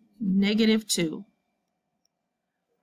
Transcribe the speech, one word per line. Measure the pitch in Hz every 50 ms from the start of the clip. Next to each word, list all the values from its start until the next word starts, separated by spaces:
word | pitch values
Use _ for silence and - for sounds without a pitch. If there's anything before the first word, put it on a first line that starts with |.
| _ _ _ -
negative | 233 190 185 196 196 202 214 214 226 220 220 220 220 -
two. | - 196 170 156 156 - - _ _ _ _ _ _ _ _ _ _ _ _ _ _ _ _ _ _ _ _ _ _ _ _ _ _ _ _ _ _ _